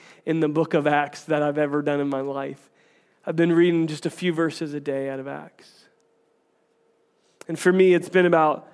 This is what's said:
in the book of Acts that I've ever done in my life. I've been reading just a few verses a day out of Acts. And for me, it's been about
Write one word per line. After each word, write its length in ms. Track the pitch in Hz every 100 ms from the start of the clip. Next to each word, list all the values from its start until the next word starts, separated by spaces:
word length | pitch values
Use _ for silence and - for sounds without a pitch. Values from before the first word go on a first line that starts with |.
| - - -
in 140 | 160
the 80 | 151
book 260 | 151 160
of 140 | 165 147
Acts 360 | 147 143 -
that 200 | - 151
I've 140 | 147 147
ever 240 | 147 147
done 180 | 147 143
in 80 | 143
my 140 | 135
life. 500 | 139 139 139 143 _ _ _ _ _ _ -
I've 100 | 165
been 160 | 170
reading 360 | 165 175 170 160
just 180 | 151 165
a 40 |
few 220 | - 180
verses 420 | 160 165 156 156
a 60 | 147
day 300 | 143 135 135
out 100 | 135
of 80 | 135
Acts. 640 | 143 156 _ - _ _ _ _ _ _ _ _ _ _ _ _ _ _ _ _ - -
And 100 | 160
for 140 | 180
me, 200 | 185 185
it's 160 | 175 180
been 160 | 185 175
about 440 | 165 156 - -